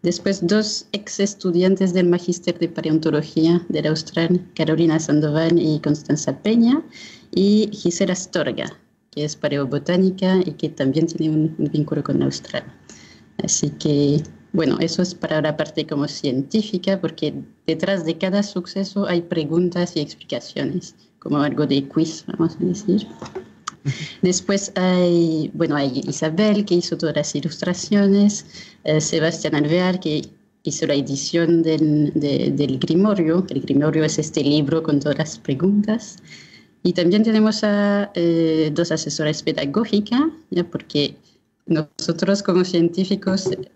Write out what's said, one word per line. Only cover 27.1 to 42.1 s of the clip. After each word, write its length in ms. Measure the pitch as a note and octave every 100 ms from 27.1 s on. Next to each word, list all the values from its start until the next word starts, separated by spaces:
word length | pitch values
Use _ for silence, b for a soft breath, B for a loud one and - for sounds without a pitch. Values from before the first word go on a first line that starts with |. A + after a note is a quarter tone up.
| D3
las 180 | -
ilustraciones, 1080 | D3 D#3 - F3 F3+ - G3+ G3+ G3 G3+ G#3 B B B B
eh, 160 | - D#3
Sebastián 540 | D3+ E3 D#3+ E3 D#3
Alvear, 460 | D3+ D3 F3 F3+ F3+
que 280 | D#3+ D3+ - _ _ _
hizo 220 | - C#3+ D#3
la 80 |
edición 680 | C#3+ C3+ C#3 - E3+ E3 E3+
del, 500 | D#3+ D#3 D#3 D3+ D3
de, 360 | D3+ C#3+ C#3 -
del 240 | C#3 C#3+ C3
Grimorio. 680 | F3 E3+ G#3 G3 D#3+ E3+ F#3+
El 120 | C#3
Grimorio 420 | - C#3 D3+ D#3
es 140 | D#3 D#3
este 240 | D3+ D#3+
libro 400 | C#3 D3 C#3+ D#3+
con 180 | D#3+ D3
todas 160 | D3 C#3
las 200 | D#3 -
preguntas. 800 | - C3+ F#3 G#3 G#3+ A3+ - - B B B B B _
Y 100 | F3+
también 300 | F3 F3 G#3
tenemos 420 | A3 A3 G#3+ G#3+
a, 460 | G#3+ G3+ G3+ G3+ G3+
eh, 560 | F3+ E3+ E3 D#3+ D#3+ D#3
dos 180 | D3+ E3+
asesoras 500 | D#3 - - D#3 D#3
pedagógicas, 800 | - D3+ C#3+ E3+ A#3 G#3 G#3 A#3+ D#4 - _
¿ya? 140 | F3
Porque 520 | F3 - - D3 C#3 - b b _ _ -
nosotros 760 | D#3 D3+ - -